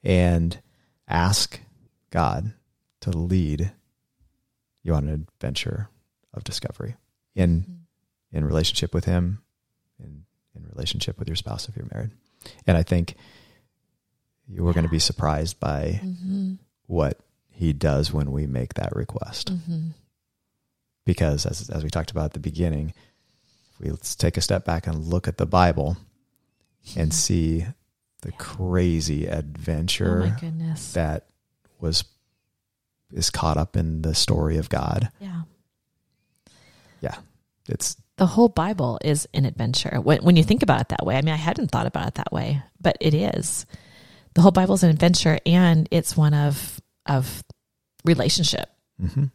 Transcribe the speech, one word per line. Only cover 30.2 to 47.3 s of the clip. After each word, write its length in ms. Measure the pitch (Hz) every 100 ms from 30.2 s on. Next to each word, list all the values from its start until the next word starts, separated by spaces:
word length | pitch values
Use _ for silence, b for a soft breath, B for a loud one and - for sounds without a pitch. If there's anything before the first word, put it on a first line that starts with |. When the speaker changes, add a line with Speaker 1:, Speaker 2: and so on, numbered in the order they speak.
| 92
Speaker 2:
Oh 40 |
my 100 | 113
goodness. 540 | 165 160 165 160 -
Speaker 1:
that 320 | 87 80 76 _ _ _ _ _ _
was, 220 | 82 80 - _ _ _ _ _ _ _ _ _ _
is 180 | - 85
caught 280 | - 80 76
up 180 | 80 -
in 260 | 82 78
the 120 | 80 82
story 420 | - - 78 80
of 120 | 80
God. 400 | - - - 113 _
Speaker 2:
Yeah. 220 | 196 170 160 _ _ _ _ _ _ _ _ _ _ b b b b b
Speaker 1:
Yeah. 140 | - - - _ _ _ -
It's 280 | 117 - - _ -
Speaker 2:
The 100 | 185
whole 240 | - 240
Bible 500 | 180 175 202 123 117
is 240 | - 147 -
an 120 | - 135
adventure. 540 | - 117 127 - -
When, 220 | 107 151
when 120 | 170 175
you 80 |
think 200 | 160 147
about 180 | - 123
it 80 | 117
that 160 | - -
way, 100 | 127
I 40 |
mean, 120 | 151
I 40 | 156
hadn't 320 | 160 - 214
thought 140 | 120 117
about 200 | - -
it 80 | -
that 160 | -
way, 300 | - - 143 - _
but 160 | 175 -
it 120 | 156
is. 520 | 151 202 - - - - B B B B B B
The 80 | -
whole 100 | 185
Bible 240 | 185 185 190
is 80 |
an 60 | 175
adventure, 500 | 156 170 180 165 156 -
and 420 | 175 180 160 160
it's 240 | 170 - -
one 160 | 151
of, 460 | 147 147 143 - - _ _ -
of 380 | 139 135